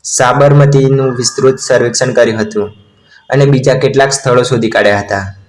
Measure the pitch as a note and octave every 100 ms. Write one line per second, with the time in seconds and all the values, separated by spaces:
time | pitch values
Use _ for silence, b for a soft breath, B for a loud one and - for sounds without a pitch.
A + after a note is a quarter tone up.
0 | - - B2 C3 C#3+ C#3+ C#3+ C#3 C3+ C3+
1 | C3+ B2 A#2+ - C3+ C3 - B2 A#2+ A2
2 | B2 B2 A2+ A2 G#2+ G#2+ G#2 - _ _
3 | b b b C3+ C#3+ C3 C3 B2+ C3+ B2+
4 | C3+ - C3 B2 A#2+ A#2+ A2+ A2 G#2 G2+
5 | G2+ G2 G2 -